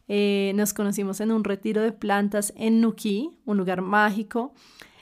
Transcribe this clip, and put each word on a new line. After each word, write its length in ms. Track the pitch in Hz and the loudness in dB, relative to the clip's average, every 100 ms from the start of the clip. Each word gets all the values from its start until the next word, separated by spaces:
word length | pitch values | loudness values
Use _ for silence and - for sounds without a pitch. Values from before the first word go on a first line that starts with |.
| - | -4
eh, 440 | 202 208 202 196 202 | 0 2 2 0 0
nos 180 | 208 | 0
conocimos 480 | 208 202 202 196 202 | 0 -2 -2 -4 -2
en 100 | 220 | 0
un 120 | 226 | 0
retiro 380 | 202 196 220 214 | 0 -2 -2 0
de 100 | 220 | 0
plantas 580 | 220 208 202 202 208 214 - | -2 0 0 2 0 -4 -2
en 240 | 220 226 | 2 4
Nuquí, 580 | 226 220 214 202 320 - - | 4 0 -2 -2 -4 -8 -2
un 120 | 202 | 0
lugar 240 | 185 180 | 0 -2
mágico, 720 | 185 208 214 208 208 233 269 - - - - _ | 0 2 2 0 -4 -4 -6 -10 -20 -20 -20 _